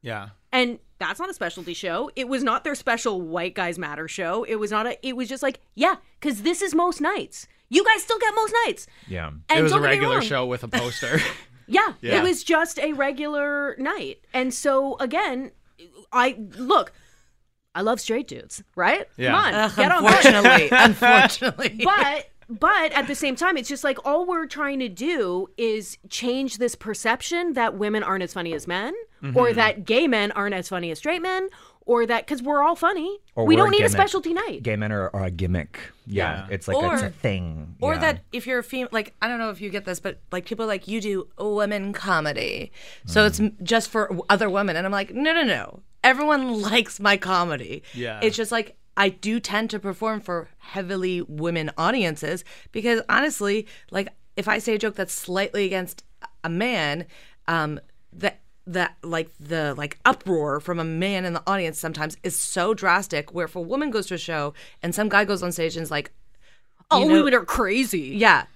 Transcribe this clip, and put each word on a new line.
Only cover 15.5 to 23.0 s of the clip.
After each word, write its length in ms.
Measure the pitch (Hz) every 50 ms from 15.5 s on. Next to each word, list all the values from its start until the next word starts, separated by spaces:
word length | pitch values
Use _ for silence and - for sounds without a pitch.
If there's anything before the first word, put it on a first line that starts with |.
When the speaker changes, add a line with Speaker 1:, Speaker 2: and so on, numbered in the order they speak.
| _ _ _ _ _ _ 165 175 _ - 208 _ -
Speaker 2:
I, 240 | 247 240 262 254 202 220 196 - 196
look, 360 | 254 247 381 - - - - - _ _ _ _ _ _ _ _ _ _ _ _ _ _ _
I 80 | 165
love 180 | 196 214 247 233
straight 280 | - - 226 240 277 -
dudes, 360 | 135 117 - - - - - _ _
right? 300 | - 180 185 277 294 - - _ -
Speaker 1:
Yeah. 140 | 123 127
Speaker 2:
Come 140 | - 190 -
on, 80 | - 208
Speaker 4:
Ugh, 160 | 208 214 214 -
Speaker 2:
get 160 | 208 254 285
on 100 | 359 349 -
board. 100 | - -
Speaker 4:
unfortunately, 560 | 254 262 277 233 208 202 247 262 220 156 143
Speaker 2:
<laughs> 0 |
Speaker 4:
unfortunately. 1120 | 240 254 - 233 208 - 240 247 247 254 262 254 - - 285 262 156 - 269 233 214 220 233
Speaker 2:
But, 460 | 359 403 415 - 277 294 302 - - _ - - -
but 420 | 240 208 - 339 415 392 320 311 -
at 140 | 285